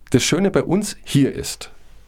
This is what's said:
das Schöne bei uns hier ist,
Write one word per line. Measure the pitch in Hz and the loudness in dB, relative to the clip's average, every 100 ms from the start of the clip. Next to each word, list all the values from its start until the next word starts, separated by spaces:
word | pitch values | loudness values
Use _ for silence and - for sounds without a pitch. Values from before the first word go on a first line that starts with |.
| - | -2
das | 127 | 0
Schöne | - 156 196 | 2 0 2
bei | 147 | 0
uns | - 190 208 - | 0 0 -2 -10
hier | - 139 127 | -2 2 2
ist, | - - - - - - - | 0 -10 -10 -14 -18 -20 -20